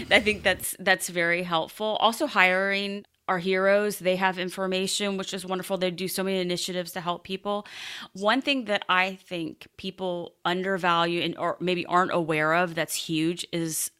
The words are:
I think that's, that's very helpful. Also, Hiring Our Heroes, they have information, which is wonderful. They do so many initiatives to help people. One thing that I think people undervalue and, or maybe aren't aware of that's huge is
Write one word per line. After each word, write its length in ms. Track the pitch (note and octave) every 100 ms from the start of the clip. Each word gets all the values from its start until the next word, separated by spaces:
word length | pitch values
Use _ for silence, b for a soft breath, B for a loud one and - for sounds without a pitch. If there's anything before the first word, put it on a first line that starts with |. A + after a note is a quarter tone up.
| -
I 120 | G#3
think 240 | G#3 G3+
that's, 320 | G3 F3+ - -
that's 300 | F#3+ F#3 -
very 340 | F3 E3+ E3+
helpful. 540 | F3+ E3 - - G#3+ G#3
Also, 280 | A3 A3+ D4
Hiring 760 | G3+ F#3 F#3 G3 G3 G3+ G3+ - _ -
Our 120 | F#3
Heroes, 580 | F#3+ F#3+ G3 G3+ G#3 G3+
they 160 | F3
have 240 | F#3 F#3+ F3+
information, 800 | F3+ F#3+ F#3+ F#3 F#3+ - G3+ G3
which 180 | F#3+
is 100 | G3
wonderful. 320 | F#3 F#3 F3+ F#3+
They 120 | F#3
do 160 | E3 F#3
so 160 | G3
many 160 | F#3+ F#3+
initiatives 520 | F3+ F3 - F3+ E3+
to 80 | F#3+
help 240 | E3+ E3+
people. 420 | - F#3 G3+ G#3 B B B B B
One 280 | F#3+ G3+ B3+
thing 240 | C#4+ C4+ G#3
that 180 | G3+ -
I 280 | F#3 F#3+ F#3+
think 500 | - F3 D#3+ - - -
people 560 | F#3+ F#3+ F#3 F3 E3+ -
undervalue 800 | F3 F#3 F#3+ F#3+ F3+ E3+ E3+ E3+
and, 140 | D#3+ -
or 200 | E3+ -
maybe 260 | F3 F3+ -
aren't 260 | F3+ F#3
aware 420 | F3 D#3+ D#3 D#3
of 220 | E3+ F3+ E3
that's 180 | D#3+
huge 500 | - - D#3+ D#3+ F3 -
is 380 | F3 E3 D#3 -